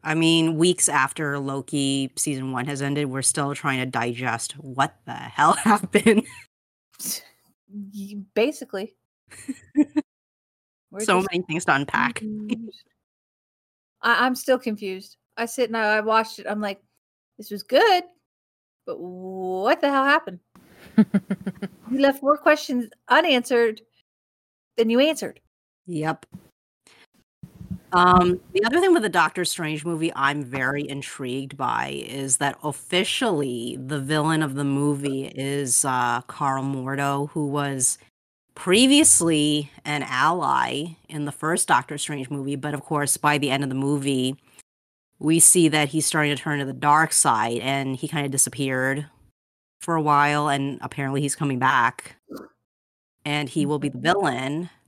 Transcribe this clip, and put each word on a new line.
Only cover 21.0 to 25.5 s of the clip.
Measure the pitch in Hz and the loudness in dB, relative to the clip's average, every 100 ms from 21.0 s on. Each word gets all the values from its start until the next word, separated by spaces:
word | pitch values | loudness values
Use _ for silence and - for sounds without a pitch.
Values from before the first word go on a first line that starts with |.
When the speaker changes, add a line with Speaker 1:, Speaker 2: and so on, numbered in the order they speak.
| 214 196 - 190 - - 190 - - | 4 2 -2 -8 -8 -10 -14 -14 -6
Speaker 2:
You | 269 | 2
left | 277 277 | 2 2
more | 277 294 | 0 2
questions | 330 302 - 247 233 _ - | 4 2 0 -4 -4 _ 2
unanswered | 262 349 254 240 240 233 220 _ _ _ _ _ _ _ _ _ - | 4 6 2 4 2 2 -2 _ _ _ _ _ _ _ _ _ -2
than | 226 | 2
you | 233 | 4
answered. | 294 302 196 - _ | 4 2 -6 -10 _